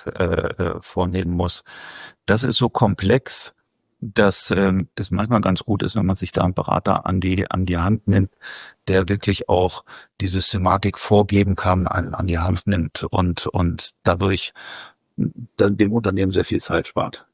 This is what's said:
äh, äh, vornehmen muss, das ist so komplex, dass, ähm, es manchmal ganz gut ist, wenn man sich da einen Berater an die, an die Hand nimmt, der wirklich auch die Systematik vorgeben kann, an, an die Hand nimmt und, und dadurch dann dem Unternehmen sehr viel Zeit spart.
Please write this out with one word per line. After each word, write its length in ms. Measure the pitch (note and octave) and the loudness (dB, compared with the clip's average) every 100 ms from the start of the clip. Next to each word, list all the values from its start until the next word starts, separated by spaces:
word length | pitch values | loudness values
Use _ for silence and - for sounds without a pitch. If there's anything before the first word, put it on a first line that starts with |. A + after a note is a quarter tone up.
| - | -8
äh, 180 | - | -4
äh, 520 | F2+ F2 - - F2+ - | -2 0 -2 -4 -4 -6
vornehmen 500 | - - F2+ F#2 F2 | -6 -2 -2 -2 -2
muss, 320 | F2 F2+ - - - - - - - - | 0 -2 -4 -10 -20 -18 -18 -20 -8 -2
das 180 | G#2 | 0
ist 140 | B2 A2 | 0 0
so 120 | A#2+ | 0
komplex, 840 | - A2 F#2 G2 B2+ - - - - _ _ _ _ | 2 2 2 2 2 2 -6 -6 -10 _ _ _ _
dass, 500 | A2 G2+ G#2 - - | -6 2 2 2 0
ähm, 380 | F#2+ G2 F#2+ F2+ - | 2 2 2 -2 -6
es 160 | - | -4
manchmal 300 | F#2 A2 A#2 | -2 0 2
ganz 220 | G2 F2+ | 2 0
gut 200 | - G#2 | 0 -2
ist, 120 | F#2+ G#2+ | -2 0
wenn 100 | F#2+ | 0
man 100 | F#2+ | 0
sich 160 | F#2 | -2
da 120 | - | 0
einen 120 | F#2 F2+ | 0 0
Berater 500 | F2+ F#2 - G2 - | -2 -2 0 -2 0
an 140 | F#2 | -2
die, 300 | F#2 F#2 - | 0 0 -2
an 160 | - F2+ | -2 0
die 120 | F2 | 0
Hand 300 | F2 A2 - | 2 0 2
nimmt, 240 | G2 G2 _ - - - - - | 2 2 _ -20 -18 -20 -10 0
der 200 | F#2+ F2 | 2 2
wirklich 400 | G2+ - G2 - | 0 0 -2 2
auch 360 | F#2 F2+ - - - - - | 2 2 -2 -14 -20 -20 -6
die 60 | F#2+ | -4
Systematik 680 | F#2+ F2+ G#2 F2+ F#2+ G2+ - | -2 -2 0 2 2 0 -4
vorgeben 580 | - G#2 G2+ G2+ G2 F#2 | 2 4 4 4 2 2
kann, 320 | F#2+ F#2 F2+ | 2 2 2
an, 280 | F#2+ E2+ - | -2 -4 -2
an 100 | G2 | -2
die 120 | E2+ | 0
Hand 260 | F2 F#2+ - | 0 0 0
nimmt 380 | F#2+ D#2+ - | 0 -2 -4
und, 420 | - - F2+ F2 - | -4 0 0 0 -2
und 440 | - F2 E2+ - - | 0 0 -2 -8 -4
dadurch 500 | - F2 G2 F#2+ - - - - - _ _ - - - A#2+ - | 0 2 2 0 -4 -12 -18 -18 -18 _ _ -6 -4 -6 -10 0
dann 200 | G2+ G2+ | 2 4
dem 160 | G#2 | 2
Unternehmen 380 | A2+ G#2 F#2+ F#2+ | 2 0 0 0
sehr 140 | F#2+ F2 | 0 0
viel 140 | F2+ | -2
Zeit 280 | - E2 - | -2 -2 -2
spart. 400 | - D2+ - - | -4 -4 -8 -20